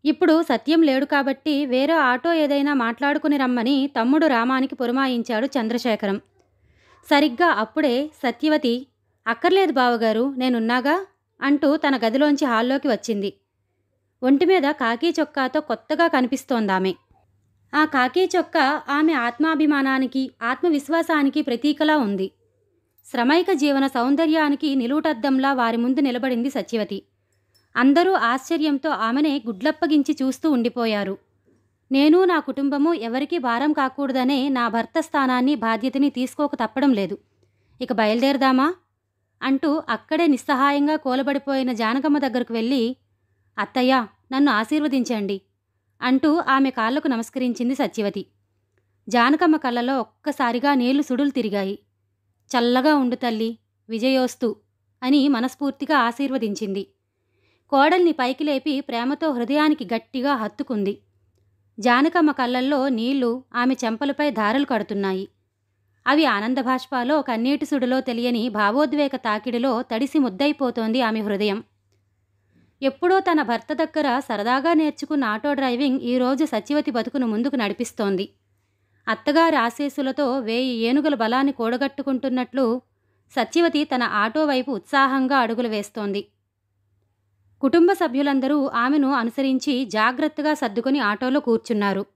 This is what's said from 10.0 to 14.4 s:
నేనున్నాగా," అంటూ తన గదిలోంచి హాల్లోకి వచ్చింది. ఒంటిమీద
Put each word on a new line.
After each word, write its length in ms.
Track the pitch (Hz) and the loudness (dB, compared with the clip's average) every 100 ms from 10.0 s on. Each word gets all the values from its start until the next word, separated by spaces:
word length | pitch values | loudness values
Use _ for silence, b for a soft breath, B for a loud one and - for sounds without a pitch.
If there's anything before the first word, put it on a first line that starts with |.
| 226 220 262 262 | 0 0 -2 -2
నేనున్నాగా," 680 | 254 240 226 247 262 349 392 _ _ _ | -2 0 0 0 0 0 -4 _ _ _
అంటూ 340 | 269 285 285 311 | 0 2 2 2
తన 200 | 294 269 | 0 0
గదిలోంచి 480 | 226 262 294 277 | 0 2 2 2
హాల్లోకి 440 | 277 226 247 269 285 | 2 0 0 0 0
వచ్చింది. 440 | 208 - 202 196 - _ _ _ _ _ _ _ _ | -2 -2 -4 -4 -10 _ _ _ _ _ _ _ _
ఒంటిమీద 400 | 254 277 | 2 4